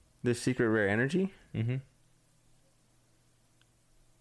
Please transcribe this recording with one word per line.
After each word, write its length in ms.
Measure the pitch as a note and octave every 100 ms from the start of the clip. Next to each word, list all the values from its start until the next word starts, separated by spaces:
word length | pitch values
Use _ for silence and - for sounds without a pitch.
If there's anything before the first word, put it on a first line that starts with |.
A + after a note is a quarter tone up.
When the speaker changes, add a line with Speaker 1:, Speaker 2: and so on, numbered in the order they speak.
| _ _
Speaker 1:
The 100 | B2 A#2+
secret 320 | - B2+ A#2
rare 180 | A2 G2
energy? 460 | G#2+ C3 F#3 F#3+ - - A2
Speaker 2:
Mm-hmm. 220 | A2 C3 - _ _ _ _ _ _ _ _ _ _ _ _ _ _ _ _ _ _ _ _ _ _ _